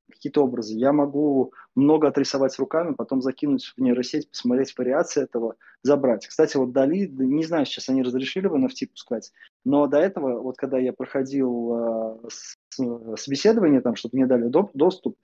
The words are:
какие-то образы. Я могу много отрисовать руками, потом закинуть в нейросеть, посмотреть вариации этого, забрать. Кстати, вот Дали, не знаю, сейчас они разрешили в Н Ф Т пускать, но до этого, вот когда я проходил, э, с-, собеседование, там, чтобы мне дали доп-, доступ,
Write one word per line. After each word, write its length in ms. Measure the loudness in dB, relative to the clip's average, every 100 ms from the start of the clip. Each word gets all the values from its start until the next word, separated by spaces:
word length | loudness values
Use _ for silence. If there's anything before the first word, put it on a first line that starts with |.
| _
какие-то 320 | _ -2 0
образы. 320 | 0 -2 -6 0
Я 180 | 2
могу 600 | 2 0 0 2 2 0 -6 -4 2
много 340 | 4 6 4
отрисовать 480 | 2 0 0 0 0
руками, 340 | -2 -2 -2 -4
потом 260 | -4 -2
закинуть 520 | -2 -2 -2 -2 -4 0
в 40 |
нейросеть, 480 | 2 2 0 -4 -6
посмотреть 480 | -4 0 0 0 -2
вариации 460 | 0 0 0 -2
этого, 320 | -2 -4 -4 -8 -20 _
забрать. 440 | 2 2 2 0 -2
Кстати, 300 | 0 2 2
вот 160 | 0
Дали, 340 | 2 2 0 -2
не 360 | -2 0 0 0
знаю, 200 | -2 -2
сейчас 240 | -4 -2
они 140 | 0
разрешили 440 | 0 -2 -4 -2 0
в 80 | 0
Н 100 | 0
Ф 100 | -4
Т 120 | -10
пускать, 440 | -12 -8 -8 -8 _ -20 _ 0
но 220 | 2 4
до 120 | 2
этого, 400 | 2 0 -4 -4
вот 160 | -6 -6
когда 220 | -4 0
я 140 | -2
проходил, 1300 | -4 -6 -4 -2 -2 0 -2 -2 -2 -2 -2 -6 -8 -16
э, 40 |
с-, 260 | -16 -18 -20 _ -6 -6 -6 -10 -10
собеседование, 640 | -6 2 2 4 4 4
там, 140 | 2 -4
чтобы 220 | -4 -2
мне 100 | 2
дали 220 | 2 2
доп-, 220 | 0 0 2
доступ, 420 | 0 2 -8 -10